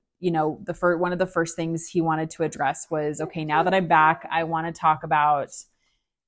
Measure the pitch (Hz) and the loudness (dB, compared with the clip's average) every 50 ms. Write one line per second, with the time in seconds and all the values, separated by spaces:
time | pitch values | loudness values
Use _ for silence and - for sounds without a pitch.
0 | _ _ _ - 175 180 165 156 156 156 139 - - - 170 - 180 175 175 165 | _ _ _ -4 -2 0 0 2 0 0 -2 -4 -8 -10 -6 0 2 2 2 2
1 | 180 180 180 180 185 185 - 170 165 165 - 175 165 165 165 160 - - - 170 | 0 -2 0 -2 -2 0 0 -2 -2 -2 -2 -6 -4 -4 -4 -4 -6 -2 -2 0
2 | 165 165 156 156 160 160 - - 160 151 - - 143 135 147 - - - 160 151 | 0 0 0 -2 -2 -4 -4 -4 -4 -4 -2 -2 -2 -2 -2 -4 -6 -6 -4 -2
3 | 151 151 147 151 156 156 - 165 156 151 151 160 165 185 190 190 180 165 165 156 | -2 -2 -4 -4 -6 -6 -6 -6 -4 0 0 2 2 2 2 2 2 4 4 6
4 | 156 156 165 - - - - 165 165 160 165 160 165 170 160 - 175 160 156 131 | 6 6 4 0 -2 -4 -4 -2 -2 -2 -2 -4 -4 -4 -4 0 2 2 2 2
5 | 165 156 160 151 147 151 147 139 127 - - - - _ _ _ _ _ _ _ | 0 0 2 4 4 4 2 2 0 -6 -10 -16 -18 _ _ _ _ _ _ _
6 | _ _ _ _ _ | _ _ _ _ _